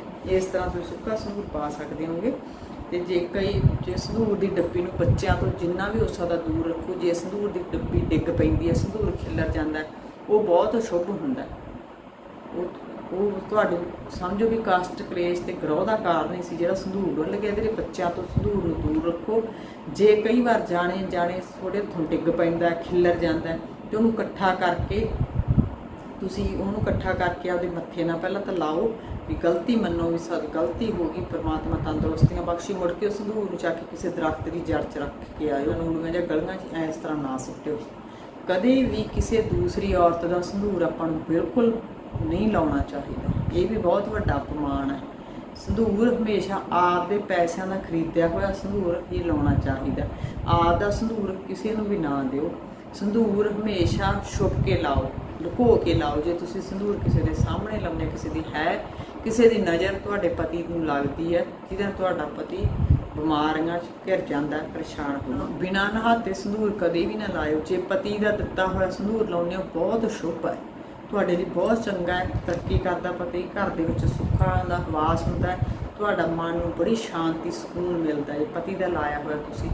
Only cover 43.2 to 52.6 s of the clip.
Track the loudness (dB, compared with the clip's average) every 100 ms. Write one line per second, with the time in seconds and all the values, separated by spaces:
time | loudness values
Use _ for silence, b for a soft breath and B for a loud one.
43.2 | -2 -2 0 2 2 2 2 2 2 0
44.2 | 0 0 -2 -4 -2 0 -2 -4 -8 -14
45.2 | B B B -10 -2 2 2 4 4 4
46.2 | 2 2 0 -2 0 2 4 4 2 0
47.2 | 0 2 2 0 -4 -4 -2 -2 0 2
48.2 | 2 2 0 -2 -2 0 0 0 -2 -2
49.2 | 0 2 4 4 2 0 -2 -2 -4 B
50.2 | B B 2 4 4 4 2 0 -2 -2
51.2 | -4 -4 -8 -6 -4 -2 -2 0 0 0
52.2 | -2 -2 -4 -6